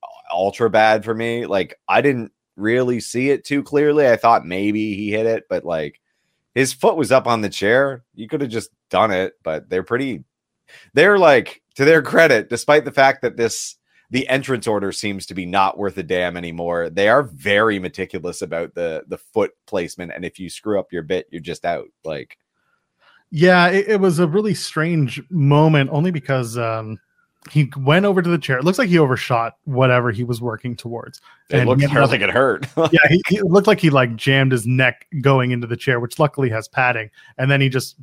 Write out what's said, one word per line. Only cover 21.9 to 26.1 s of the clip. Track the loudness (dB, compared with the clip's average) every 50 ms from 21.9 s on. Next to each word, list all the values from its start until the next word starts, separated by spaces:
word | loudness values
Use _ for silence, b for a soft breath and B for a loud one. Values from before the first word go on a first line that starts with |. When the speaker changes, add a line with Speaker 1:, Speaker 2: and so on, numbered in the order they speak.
| _ _ -12
Speaker 1:
Like, | -12 -10 -10 -12 -16 _ _ _ _ _ _ _ _ _ _ _ _ _ _ _ _ _ _ _ _
Speaker 2:
Yeah, | -2 2 4 6 6 6 4 4
it, | 2 2 0 0
it | 0 2
was | 2 2 2 2
a | 0
really | 0 0 0 0 -2 -2
strange | -4 -6 -6 -4 -4 -2 0 0 0 0 -2 -4 -8 -10 -6
moment, | -2 0 2 4 6 6 6 6 4 4 2 0 0
only | -2 -2 -2